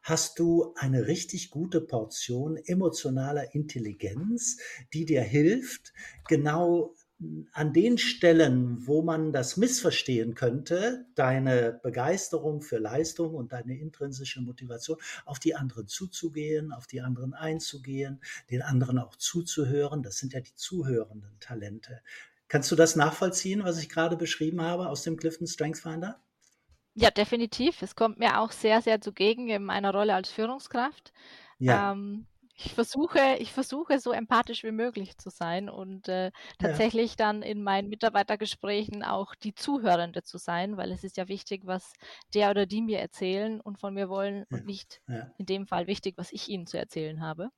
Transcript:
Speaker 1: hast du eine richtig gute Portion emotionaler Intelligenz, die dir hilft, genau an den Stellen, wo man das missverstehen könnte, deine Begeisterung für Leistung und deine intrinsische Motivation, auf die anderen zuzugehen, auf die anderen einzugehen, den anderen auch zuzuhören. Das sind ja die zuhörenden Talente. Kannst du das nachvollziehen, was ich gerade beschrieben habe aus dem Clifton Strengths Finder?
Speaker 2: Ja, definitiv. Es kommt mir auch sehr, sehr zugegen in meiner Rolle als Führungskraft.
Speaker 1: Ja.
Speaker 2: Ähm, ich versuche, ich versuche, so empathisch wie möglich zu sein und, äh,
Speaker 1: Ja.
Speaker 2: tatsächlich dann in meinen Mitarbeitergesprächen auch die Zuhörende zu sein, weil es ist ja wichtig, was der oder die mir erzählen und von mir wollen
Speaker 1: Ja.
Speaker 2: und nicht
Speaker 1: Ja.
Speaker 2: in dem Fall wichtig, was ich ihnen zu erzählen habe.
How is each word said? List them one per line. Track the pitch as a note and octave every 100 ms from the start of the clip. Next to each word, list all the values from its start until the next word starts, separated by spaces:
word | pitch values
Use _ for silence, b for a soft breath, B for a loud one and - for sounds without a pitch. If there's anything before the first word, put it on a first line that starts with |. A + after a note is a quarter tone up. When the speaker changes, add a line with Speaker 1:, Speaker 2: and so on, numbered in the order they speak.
Speaker 1:
hast | - D#3+ - -
du | E3+ E3+ E3 -
eine | C3+ C3 G#2+
richtig | F3+ - F3+ -
gute | D3 F3+ E3+
Portion | D#3+ A#2 G#2+ - - B2 D3+ D#3+
emotionaler | - F3+ F3 E3 C#3 C3 C3+ C#3+ C3+ D3
Intelligenz, | D3+ B2+ G#2 G2+ G2 A2+ G3 A#3 - - B B B
die | D#3
dir | D#3+ C#3
hilft, | G#2 C#3+ D#3 B3 - - - B B B -
genau | D3+ D3 D#3+ F3 E3+ D3+ - _ _ D#3+ D#3 D#3
an | - D3+
den | D3+ A3 A#3+
Stellen, | - - F3 D#3+ D3+ B2+ B2 A#2+ -
wo | D3+
man | E3+ D#3+ D#3
das | C#3 B2+ F3+
missverstehen | A#3+ - E3 - - B2 A#2
könnte, | A2+ B2 C3 D3 F3 A3 B3+ -
deine | - C3 C3 C3 B2 A#2 A#2+
Begeisterung | B2+ A#2+ C3+ G3 - D#3+ D3 D3+
für | - A#2
Leistung | G#2+ C3 D#3+ - E3
und | D#3 A#2
deine | B2 A#2+ C3
intrinsische | D#3 _ C#3 C3 C3+ C3
Motivation, | B2 B2 B2 A#2 - D#3+ B B -
auf | -
die | D#3+
anderen | D#3+ C3 A#2+ G#2
zuzugehen, | - F#3 - E3 D3+ D3+ D#3 D#3
auf | B2 -
die | B2+
anderen | B2+ B2 C3
einzugehen, | - D#3+ D#3+ - C#3 C3+ C3+ C#3 C#3 B B _
den | B2
anderen | D3 B2+ B2+ B2+
auch | - -
zuzuhören. | - E3+ F3 - C3+ C#3+ C#3+ D3
Das | B2 -
sind | C3+
ja | B2
die | -
zuhörenden | - - F#3 C3+ A#2 G#2 G#2+ G#2 -
Talente. | - A#2 G2+ G#2+ - B2 B B B B _
Kannst | D3 C3+
du |
das | D#3+ D#3+ D#3+
nachvollziehen, | D3+ D#3 F#3+ F3 F#3+ G3+
was | F#3 E3+
ich | D3
gerade | E3 E3 E3
beschrieben | E3 - D#3 F3
habe | E3 F3 F3+
aus | C#3
dem | E3+ D#3+
Clifton | D#3+ E3 E3
Strengths | - D3+ D#3
Finder? | E3 D#3+ F#3 B3 _ _ _ _ _ _ _
Speaker 2:
Ja, | A3 A3
definitiv. | - G#3 A#3 A#3 - C4 -
Es | F#3 -
kommt | A3+ G#3
mir | A3+ G#3
auch | A3+
sehr, | - A3 A3
sehr | A3+ A3
zugegen | G#3 - G3+ A3+ A#3+
in | G#3
meiner | G3 F#3 G3+
Rolle | G3 G#3
als | F#3+ F#3+
Führungskraft. | - A3 C4+ - B3 A#3+ - - B B B B B
Speaker 1:
Ja. | B2+ A2+ G2+
Speaker 2:
Ähm, | G2 G3+ G#3 - _ C4 _
ich | -
versuche, | - B3 C4 E4 - C4+ C4
ich | A3+
versuche, | - C4 C4+ E4 C#4+
so | B3
empathisch | A#3 A3+ A#3 A#3+ A#3
wie | A3
möglich | A3 A#3+ A3+ F#3+ -
zu | F#3
sein | - E3+ F3 G3+
und, | - F#3+ F#3+ -
äh, | F#3 F#3
Speaker 1:
Ja. | B B B
Speaker 2:
tatsächlich | F3+ D3+ A3 A3+ A#3 -
dann | G#3+ G#3+
in | G#3+ G#3
meinen | G3+ G3 G3+
Mitarbeitergesprächen | G#3+ A3+ G#3+ G3+ G#3 G#3 - G3+ G#3 G#3+ G#3
auch | - G3 G3
die | - G#3+
Zuhörende | - - C#4+ G#3+ E3+ E3+ F3
zu | - F3+
sein, | - F3 G3 G3+
weil | F#3
es | F#3
ist | F#3+ -
ja | F3+
wichtig, | G3 - G3
was | F#3+ F#3 - _ B B B
der | G#3 G3+
oder | G3+ F#3+
die | G#3+
mir | A3+ G#3
erzählen | - - F#3 F#3+ A3 A3
und | G#3+ G3+
von | G3+
mir | G3 F#3+
wollen | F#3+ G3+ G3+ G3+
Speaker 1:
Ja. | B2
Speaker 2:
und | G3+
nicht | G3 - - -
Speaker 1:
Ja. | B2+ C3+ -
Speaker 2:
in | F#3
dem | G3 G3
Fall | F3+ F3
wichtig, | G3+ G3 F3+
was | F3+
ich | - -
ihnen | F#3+ E3+
zu | -
erzählen | - E3 D#3 D#3
habe. | D#3+ D#3+ A3